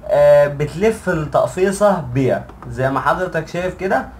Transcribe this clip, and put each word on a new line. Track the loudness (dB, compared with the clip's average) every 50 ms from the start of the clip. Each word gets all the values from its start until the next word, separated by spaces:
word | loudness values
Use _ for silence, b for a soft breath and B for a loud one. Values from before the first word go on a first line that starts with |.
| -2
آه، | 0 2 4 6 6 8 6 6
بتلف | 2 0 -4 -6 -6 -4 0 0 0 0 0 -4 -4
التقفيصة | -2 -2 -4 -2 0 0 0 0 0 0 0 0 0 2 2 2 2 0
بيها، | -4 -4 -2 0 0 0 0 -2 -4 -12 -20 -20 -16 -14
زي | -6 -4 -2 -2
ما | -2 -2
حضرتك | 0 -2 -2 -2 -4 -6 -6 -8 -8 -6
شايف | -8 -6 -6 -6 -6
كده | -6 -4 -2 -2 -2 -4 -6 -14 -20